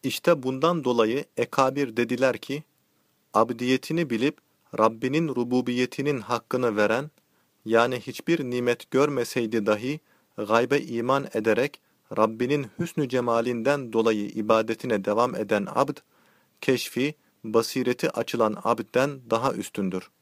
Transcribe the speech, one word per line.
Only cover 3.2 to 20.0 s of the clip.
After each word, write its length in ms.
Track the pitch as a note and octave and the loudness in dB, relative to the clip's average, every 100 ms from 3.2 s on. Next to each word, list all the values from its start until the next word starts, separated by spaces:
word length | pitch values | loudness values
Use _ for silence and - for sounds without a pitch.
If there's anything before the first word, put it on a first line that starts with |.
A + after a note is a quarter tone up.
| _ | _
abdiyetini 760 | G#2+ A#2 A#2 B2 C3 - D#3+ D3+ | 2 2 0 0 0 0 -4 -2
bilip 280 | A2+ C3+ - _ _ _ - | 0 0 -2 _ _ _ 2
Rabbinin 480 | A2 A2+ B2+ D3 E3 | 2 2 -2 -2 -2
rububiyetinin 960 | B2 A#2+ B2+ B2+ B2 B2+ - C#3+ C3+ | -2 0 0 0 0 -2 -2 -4 -4
hakkını 540 | G#2 A#2+ _ B2+ B2 G#2 | -2 -4 _ 0 0 2
veren, 360 | G#2 A#2 D3+ _ _ _ _ _ A2 | 2 2 -2 _ _ _ _ _ 0
yani 340 | A2+ A#2+ B2 | 2 2 -2
hiçbir 440 | C3+ B2 - E3 | -8 -8 -2 -2
nimet 480 | C3 B2 B2 A#2+ - | 0 -2 0 -2 0
görmeseydi 760 | C3 D3 C3+ A#2 C3 A2+ A#2 G#2 | 0 2 0 -2 -2 0 0 2
dahi 340 | G#2+ B2 D#3 _ _ _ - | 0 -2 -8 _ _ _ -10
gaybe 420 | G#2+ A2+ B2 C#3 | 2 2 4 0
iman 480 | F#2+ A#2 A#2+ C3+ C#3 | -2 -4 0 0 0
ederek 480 | A2+ A2 G#2+ C#3+ - _ _ _ - | 0 2 2 0 -6 _ _ _ 0
Rabbinin 500 | A2 A2+ B2 D3 A#2+ - | 0 0 0 0 -2 -8
hüsnü 300 | E3+ - C3+ | -6 -4 -2
cemalinden 840 | B2+ A#2+ A#2 A#2+ A#2 A#2 C#3+ B2 | 0 2 0 0 0 0 0 0
dolayı 360 | A2+ A2+ A2 G#2 | 0 2 2 -2
ibadetine 760 | A2 A2 A2+ A2 G#2+ B2+ G#2 F#2+ | -4 2 2 2 -4 -2 -2 0
devam 300 | G#2+ B2 - | 0 0 0
eden 320 | G#2 G#2+ G2 | -2 -2 0
abd, 280 | A#2+ C#3 D3 _ _ _ _ _ _ | 0 -2 -2 _ _ _ _ _ _
keşfi, 540 | - B2+ - - C#3 - _ _ | 0 0 -2 -2 -4 -4 _ _
basireti 680 | A2+ A2+ A2+ C3 B2 A#2+ - | 2 2 2 -2 -2 0 -2
açılan 460 | - - A#2 A2 G#2 | -2 -4 0 0 0
abdden 560 | A2+ A#2 - B2 C#3+ C3+ A#2 | -2 -2 0 0 0 -4 -4
daha 240 | A2+ C3 | 0 0
üstündür. 560 | - - - F#2+ F#2 | -2 -6 -4 -4 -4